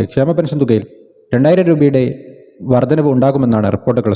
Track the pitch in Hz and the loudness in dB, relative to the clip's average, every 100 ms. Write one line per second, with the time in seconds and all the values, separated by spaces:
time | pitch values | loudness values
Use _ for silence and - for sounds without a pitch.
0 | 101 - 139 165 156 151 127 110 92 - | -2 -2 -2 0 -2 -2 0 0 -2 -16
1 | - _ _ 123 143 185 170 156 143 135 | -20 _ _ 0 2 2 2 2 2 2
2 | 123 - - - - - - 123 120 151 | -2 -6 -14 -20 -20 -10 -2 0 2 0
3 | 147 127 131 139 127 110 101 104 - 120 | 0 2 0 0 0 0 0 -2 -2 -2
4 | 113 | -2